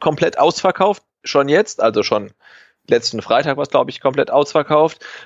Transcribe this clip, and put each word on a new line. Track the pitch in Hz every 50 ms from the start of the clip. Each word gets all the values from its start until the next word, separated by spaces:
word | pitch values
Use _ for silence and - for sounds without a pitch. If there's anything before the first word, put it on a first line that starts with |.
komplett | - 160 151 - 170 156 - -
ausverkauft, | 139 165 165 - - 190 180 - 190 208 202 - _ _ _ _
schon | - - - 143 139 139
jetzt, | 147 185 214 - - -
also | - 113 101 104
schon | 101 - - 107 101 101 _ _ _ - - - - _ _ _ _ -
letzten | 123 117 - - - 110
Freitag | - - 113 127 147 156 135 143
war's, | 143 -
glaub | - 131 123 -
ich, | - -
komplett | - 139 131 139 143 -
ausverkauft. | - 139 147 - - 160 143 - 156 151 156 160 - - - - - - -